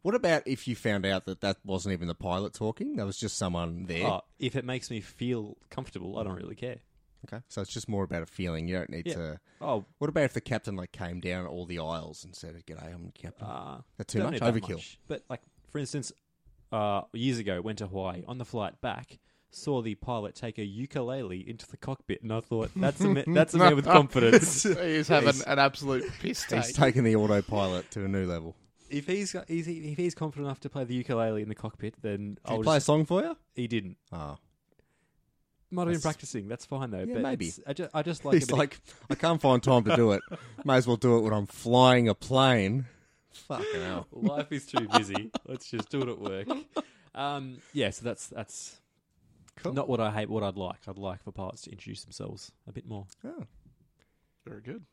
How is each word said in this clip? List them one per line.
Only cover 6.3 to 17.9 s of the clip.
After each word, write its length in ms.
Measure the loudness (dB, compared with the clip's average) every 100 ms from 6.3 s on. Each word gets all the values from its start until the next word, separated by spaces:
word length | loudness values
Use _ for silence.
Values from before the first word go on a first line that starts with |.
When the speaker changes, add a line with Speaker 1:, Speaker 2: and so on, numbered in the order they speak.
| -6
Speaker 2:
really 200 | -10 -10
care. 220 | -12 -12 _ _ _ _ -16
Speaker 1:
Okay, 160 | -16 -12
so 140 | -10
it's 100 | -8
just 160 | -8 -4
more 160 | -2
about 180 | -2 -4
a 40 | -8
feeling. 420 | -6 -4 -4 -4
You 80 | -4
don't 140 | -6
need 180 | -8 -8
Speaker 2:
Yeah. 60 |
Speaker 1:
to 260 | -6 -8 -10 _ _
Speaker 2:
Oh. 240 | -4 -4 -6 _
Speaker 1:
What 100 | -2
about 160 | 2 0
if 80 |
the 80 | 0
captain, 340 | -4 -6 -4 -8
like, 160 | -10
came 300 | -10 -8 -6
down 240 | -4 -4 -6
all 180 | -8 -8
the 140 | -6
aisles 460 | -4 -6 -8 -14 -18
and 100 | -16
said, 180 | -16 -16 -16
"G'day, 260 | -14 -14
I'm 120 | -14 -16
the 60 |
captain"? 340 | -14 -16 -12 -12
Speaker 2:
Uh, 340 | -10 -12 -14 -18 -14
Speaker 1:
That 120 | -6
too 80 | -2
Speaker 2:
don't 60 | -2
Speaker 1:
much? 80 | 0
Speaker 2:
need 0 |
that 120 | 0 0
Speaker 1:
Overkill. 120 | -4 -10
Speaker 2:
much. 240 | -12 -20 _
But, 160 | -12 _
like, 120 | -14 _ _ _
for 80 | -8
instance, 340 | -6 -6 -8 -14 _ _ _ _ _
uh, 300 | -2 0 -2 -4
years 240 | -2 -2 0
ago, 240 | -2 -4
went 160 | -4 -6
to 100 |
Hawaii. 360 | -6